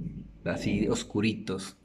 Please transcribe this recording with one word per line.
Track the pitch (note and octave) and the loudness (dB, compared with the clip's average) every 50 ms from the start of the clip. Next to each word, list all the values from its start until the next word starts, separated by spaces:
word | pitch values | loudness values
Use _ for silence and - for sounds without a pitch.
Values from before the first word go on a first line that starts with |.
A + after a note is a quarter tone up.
| - - - - - - - - - | -8 -8 -8 -10 -14 -14 -18 -8 -4
así | F2 F2+ - - G#2+ G2+ G2+ G#2+ - | -4 -4 0 0 2 2 4 4 4
oscuritos. | - A2+ - - - G#2 G#2 A2 G2+ - - - F#2+ F#2+ - - - - _ | 2 0 0 -2 0 4 4 4 2 2 -2 -4 -4 -4 -4 -8 -14 -16 _